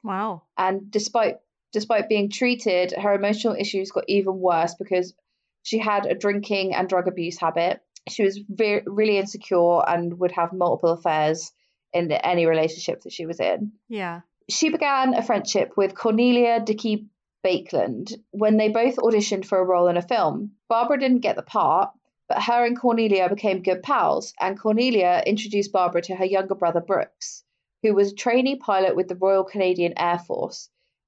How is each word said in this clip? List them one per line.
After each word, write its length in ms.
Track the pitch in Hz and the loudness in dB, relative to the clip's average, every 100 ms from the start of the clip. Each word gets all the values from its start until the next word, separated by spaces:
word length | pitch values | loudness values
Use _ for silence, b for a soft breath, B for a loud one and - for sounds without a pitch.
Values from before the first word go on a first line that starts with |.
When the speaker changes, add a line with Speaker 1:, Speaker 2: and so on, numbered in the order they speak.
Speaker 1:
Wow. 400 | 220 190 214 170 _ - | -8 -6 -6 -8 _ -2
Speaker 2:
And 340 | 190 196 196 | -2 -2 -4
despite, 460 | 208 214 240 208 - _ _ _ | -4 -2 0 0 -2 _ _ _
despite 360 | 214 214 220 208 | -6 0 0 2
being 220 | 214 202 | 0 0
treated, 600 | - 247 240 220 180 180 | 0 0 0 0 0 0
her 200 | - 202 | -2 0
emotional 400 | 202 202 214 226 | 0 0 0 -2
issues 380 | - 202 196 196 | -2 -2 -4 -4
got 120 | - - | -4 0
even 320 | 202 190 190 | 0 0 0
worse 340 | 180 165 165 | 2 2 0
because 400 | - - 180 180 - _ _ _ _ | -4 -4 -2 -2 -8 _ _ _ _
she 160 | - 220 | -4 -2
had 280 | 214 202 196 | 0 -2 -2
a 100 | 196 | -2
drinking 580 | 202 202 208 196 190 | -2 -2 -2 -2 -2
and 140 | - 185 | -2 0
drug 180 | 185 180 | 0 -2
abuse 320 | 180 170 165 | -4 -6 -4
habit. 420 | 165 165 170 196 _ - - | -2 0 -2 -2 _ -20 -12
She 160 | - | -2
was 160 | 196 202 208 | 0 -2 -8
ve-, 320 | 196 214 208 208 | -2 0 0 -2
really 320 | 202 214 202 | -2 2 2
insecure 720 | 202 - - 180 170 175 - | -2 -6 -2 2 4 4 2
and 300 | 170 175 175 | 0 -2 -2
would 140 | 180 | -2
have 200 | 180 170 | 0 -4
multiple 380 | 185 175 - 170 | 0 -2 0 0
affairs 640 | 165 170 156 156 160 - _ _ _ _ | 0 0 0 0 -2 -6 _ _ _ _
in 180 | 175 170 | -4 -2
any 360 | 151 165 175 165 | -2 0 2 2
relationship 560 | 160 160 165 - 170 | 2 0 -2 -8 -8
that 100 | - | -8
she 120 | - | -12
was 140 | 165 165 | -10 -4
in. 340 | - 180 208 - - | -2 -2 -4 -10 -14
Speaker 1:
Yeah. 340 | 220 180 170 - _ - | -10 -8 -10 -16 _ -8
Speaker 2:
She 180 | - 311 | -2 -2
began 440 | 320 285 277 262 | 0 0 2 2
a 80 | 240 | 2
friendship 520 | 214 208 - 202 - - | 0 -2 0 -2 0 0
with 180 | 196 | 0
Cornelia 640 | - 233 220 247 240 240 233 | 0 0 2 4 4 4 2
Dickey 480 | 226 214 226 214 - _ _ _ | 0 -4 -2 -4 -6 _ _ _
Bakeland 640 | 190 180 - 151 98 113 - 226 _ | -2 -2 -2 -2 -2 -4 -10 -14 _
when 240 | 202 214 214 | -2 2 4
they 120 | 214 | 2
both 280 | 220 247 240 | 2 0 2
auditioned 480 | 233 214 208 196 | 2 2 2 -2
for 140 | 190 190 | 0 0
a 40 | |
role 220 | 185 180 175 | 2 4 4
in 80 | 175 | 2
a 60 | |
film. 500 | 175 233 220 147 208 - - | 0 0 0 -2 -8 -10 -2
Barbara 300 | 226 240 277 | 0 2 2
didn't 220 | 262 247 | 2 2
get 160 | 220 - | 2 -4
the 60 | |
part, 480 | - 214 151 165 - - _ _ - | -4 0 2 2 0 -4 _ _ -6
but 140 | - | -4
her 220 | 233 240 | 0 2
and 140 | 240 240 | 2 2
Cornelia 500 | 247 233 220 190 180 | 0 2 2 2 2
became 340 | 202 214 190 | 0 0 0
good 200 | 185 185 | 0 -2
pals, 520 | 185 262 170 147 - - | 0 0 2 0 -4 -6
and 180 | 185 202 | -4 -2
Cornelia 600 | 220 220 254 220 180 180 - | 0 2 2 4 4 2 2
introduced 460 | 208 220 208 202 | -2 -2 -2 0
Barbara 300 | 196 175 175 | 0 2 0
to 120 | 170 | -4
her 100 | 185 190 | -2 0
younger 280 | 196 190 | 0 -2
brother 260 | 196 170 170 | -2 0 -2
Brooks, 640 | 170 190 - - - - _ _ _ _ | -2 -2 -2 -8 -16 -18 _ _ _ _
who 120 | 220 | 0
was 180 | 202 202 | 2 2
a 20 | |
trainee 420 | 202 247 240 262 269 | 0 0 2 2 -2
pilot 400 | - 190 190 170 | -2 2 2 0
with 120 | 180 | -2
the 60 | 180 | 0
Royal 280 | 190 196 | 2 2
Canadian 500 | 190 208 185 180 170 - | 0 0 0 0 -2 -2
Air 200 | 175 175 | -2 -2
Force. 500 | 175 - - - - _ _ _ | -4 -6 -6 -10 -20 _ _ _